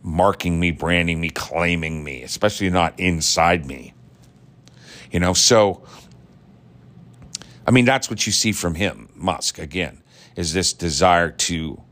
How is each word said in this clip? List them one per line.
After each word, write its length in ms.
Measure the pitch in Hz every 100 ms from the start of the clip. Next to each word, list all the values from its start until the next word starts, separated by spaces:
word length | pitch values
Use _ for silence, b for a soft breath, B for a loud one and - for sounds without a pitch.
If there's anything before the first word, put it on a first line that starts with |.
marking 560 | - 80 95 95 90 85
me, 120 | 87
branding 480 | 78 80 87 85 82
me, 100 | 82
claiming 720 | - - 80 87 87 80 80
me, 180 | 73 65
especially 460 | 62 - 107 - 95
not 300 | 90 82 -
inside 640 | 92 82 78 - 82 90 69
me. 280 | 69 60 - - _ - _ - - - B B B B
You 100 | 87
know, 140 | 87
so, 500 | 90 - 117 101 90 B B B - - - - - - - - - - - - - B B -
I 60 |
mean, 140 | 127 123
that's 240 | 131 -
what 160 | 107 -
you 60 |
see 200 | 101 113
from 240 | 101 90 82
him, 340 | 98 62 58 -
Musk, 420 | 95 80 - -
again, 440 | 80 92 78 - _ b b -
is 180 | 85
this 200 | 85 90
desire 560 | - 85 73 92 87 85
to 520 | - - 80 78 - -